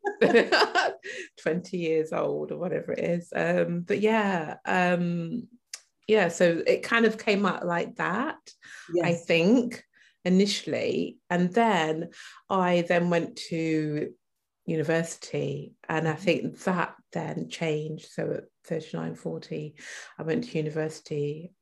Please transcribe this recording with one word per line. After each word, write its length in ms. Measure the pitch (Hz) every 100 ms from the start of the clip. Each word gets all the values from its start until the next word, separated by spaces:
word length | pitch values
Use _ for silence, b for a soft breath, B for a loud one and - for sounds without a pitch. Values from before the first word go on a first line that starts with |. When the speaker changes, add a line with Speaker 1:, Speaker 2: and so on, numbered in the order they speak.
| 403 -
Speaker 1:
<laughs> 1200 | - 233 - - 427 - 311 - 392 494 359 -
twenty 360 | - 165 175 180
years 340 | 165 160 156
old 380 | 165 151 143 151
or 60 | 147
whatever 340 | 180 165 170
it 60 | -
is. 320 | - 175 175 -
Um, 460 | 165 175 170 175
but 180 | 175 202
yeah, 560 | 208 220 202 185 151 - -
um, 840 | 185 180 175 175 170 165 165 - - _ - _ _ -
yeah. 200 | 214 175
So 320 | - 175 170 -
it 180 | 185
kind 220 | - 233 226
of 120 | 220
came 280 | - 196 196
out 200 | 165 175
like 300 | 170 - -
that, 400 | 160 190 294 - - - B B B 170
I 60 | 185
Speaker 2:
Yes. 160 | 170 -
Speaker 1:
think, 580 | 170 175 254 240 - - b b b 180
initially, 920 | 185 202 - - 120 110 - - - _
and 240 | 180 180
then 560 | 180 233 190 156 156 170 B B B -
I 360 | 196 180 175 170
then 220 | 175 175
went 260 | 170 - - -
to 640 | 165 165 156 151 147 - - _ _ _ _ -
university, 1080 | 165 147 165 165 - - 147 143 143 147 - -
and 180 | 160 160
I 60 |
Speaker 2:
Mm-hmm. 80 | 156
Speaker 1:
think 360 | 196 156 - -
that 340 | - 180 - - _
then 360 | 170 156 151 170
changed. 600 | - 165 151 156 156 -
So 200 | - 156
at 120 | 156 - _ -
thirty-nine, 500 | 165 - 165 165 160
forty, 600 | 165 165 - 156 151 151 B B B -
I 60 |
went 200 | 160 160 -
to 120 | 165
university, 920 | 151 156 156 160 - 151 147 151 175 -